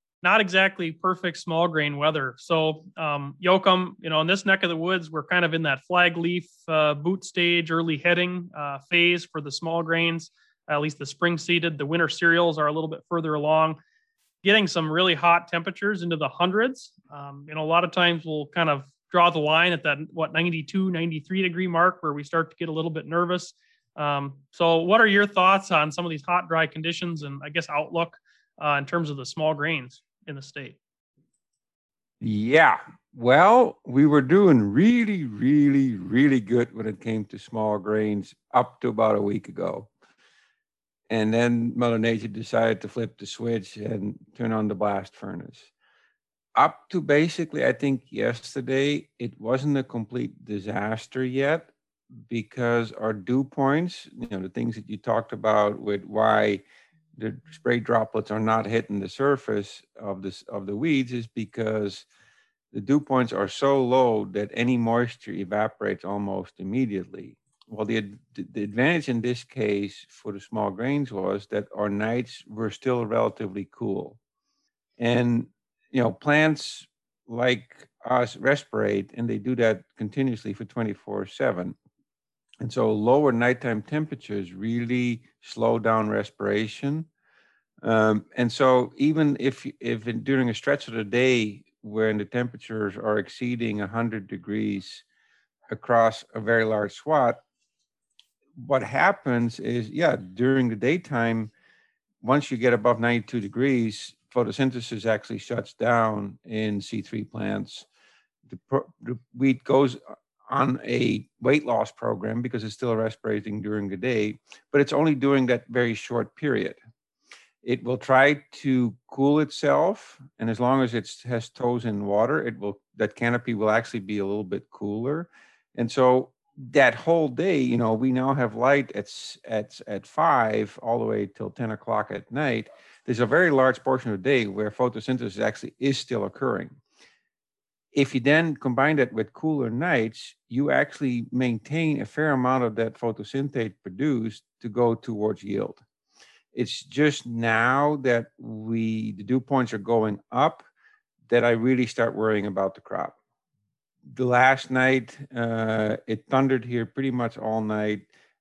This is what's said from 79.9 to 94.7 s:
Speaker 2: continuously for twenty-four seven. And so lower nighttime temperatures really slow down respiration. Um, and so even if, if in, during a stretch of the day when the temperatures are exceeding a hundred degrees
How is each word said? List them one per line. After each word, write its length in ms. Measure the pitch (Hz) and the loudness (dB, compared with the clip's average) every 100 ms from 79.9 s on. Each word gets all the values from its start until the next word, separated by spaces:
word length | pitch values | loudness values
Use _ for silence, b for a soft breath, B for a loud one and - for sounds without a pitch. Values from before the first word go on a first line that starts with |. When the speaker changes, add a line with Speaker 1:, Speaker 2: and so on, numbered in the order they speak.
| - | -10
Speaker 2:
continuously 560 | 107 139 135 110 104 | -6 -2 -2 -2 -6
for 100 | 101 | -10
twenty-four 640 | 107 120 110 95 - 101 95 | -8 -6 -4 -6 -8 -8 -8
seven. 500 | - 131 90 90 - _ _ _ _ _ _ _ - | -2 -2 -2 -6 -10 _ _ _ _ _ _ _ -12
And 100 | 117 | -6
so 220 | 123 110 | -2 0
lower 400 | 107 110 139 143 | 2 4 4 4
nighttime 480 | 117 120 120 123 107 | 2 2 0 -2 -4
temperatures 720 | - 151 156 120 - 104 87 | -4 -4 -4 -8 -8 -8 -8
really 680 | 95 113 117 117 123 123 113 _ _ | -8 -4 -4 -2 -2 -2 -4 _ _
slow 380 | - - 113 117 | -16 -2 0 2
down 300 | 113 113 107 | 2 2 2
respiration. 960 | 107 104 - 101 104 110 - 139 156 160 _ _ _ _ _ _ _ | -2 -4 -4 0 0 -2 -4 -6 -6 -8 _ _ _ _ _ _ _
Um, 420 | 113 113 110 104 - - | 0 4 4 2 -2 -2
and 120 | 120 | -2
so 440 | - 131 127 123 - | 2 4 4 2 0
even 400 | 147 156 151 135 | 2 4 2 2
if, 260 | 131 123 135 - | -2 -4 -8 -8
if 260 | 120 117 113 | -6 -4 -4
in, 160 | 117 | -6
during 260 | 135 135 123 | 0 0 0
a 40 | |
stretch 340 | 107 - 143 - | -2 -2 -2 -4
of 60 | |
the 100 | 113 | -8
day 600 | 101 120 131 120 107 98 _ _ | -2 2 4 4 0 -6 _ _
when 380 | 110 107 110 107 | -8 -2 0 0
the 60 | 101 | -2
temperatures 680 | 123 123 117 - 110 101 101 | -4 -6 -8 -10 -6 -4 -4
are 220 | 107 107 | -2 -2
exceeding 640 | 101 - 123 120 113 104 | -2 -6 -6 -4 -4 -4
a 60 | 98 | -6
hundred 400 | 117 117 107 95 | -4 -4 -4 -10
degrees 760 | 98 101 107 107 | -12 -6 -4 -4